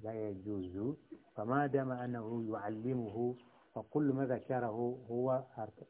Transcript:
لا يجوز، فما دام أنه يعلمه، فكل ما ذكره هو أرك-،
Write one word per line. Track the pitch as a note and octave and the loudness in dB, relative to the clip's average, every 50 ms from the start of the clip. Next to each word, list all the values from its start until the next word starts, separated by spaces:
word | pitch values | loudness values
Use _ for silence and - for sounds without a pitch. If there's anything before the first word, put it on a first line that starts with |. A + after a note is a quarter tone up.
| A2 | -6
لا | A2 A2+ A2 A2 G#2+ | -4 -4 -2 -2 -2
يجوز، | G2 F#2+ F#2 G#2+ G#2 G2 F#2 F2+ F2 G2 G#2 C3 D3+ - - - - - - - _ | -4 -4 -4 -2 -2 -2 -2 -2 -2 -2 -2 -2 -2 -4 -10 -16 -18 -18 -18 -10 _
فما | - G#2 A2 C3 C#3+ C#3+ | -4 0 2 4 4 4
دام | C#3 C3 C#3 C3+ C3 | 4 4 2 2 0
أنه | B2+ B2 B2 B2 B2 A#2 A2 A2 A#2 A#2 A2+ A2 A2 | -2 -2 -2 -2 -2 -2 -2 -2 -2 -2 -2 -2 -2
يعلمه، | G#2 G2+ G#2 G#2+ A2 A2 B2+ C3 B2 A#2 G#2+ G2+ A#2 A#2+ B2 B2 - - - - - - _ - | -2 -2 -4 -4 -2 0 0 0 0 0 -2 -2 0 0 0 0 -2 -8 -20 -20 -20 -20 _ -10
فكل | A#2 A2 - - D3 D3+ | -10 -8 -2 0 2 4
ما | C#3 C3 C3+ C3+ | 4 4 4 2
ذكره | B2 B2+ A2 - - C3 B2 A#2+ A#2 G#2+ A#2 A#2+ B2 B2 B2+ B2 A2+ | 2 0 0 0 0 0 2 2 0 0 0 0 0 -2 -4 -6 -2
هو | A#2 A#2+ B2+ C3 B2+ C3 C3 - - | 0 2 4 4 4 2 0 -4 -8
أرك-، | A2+ A2 G#2+ - - - | -8 -8 -8 -8 -14 -20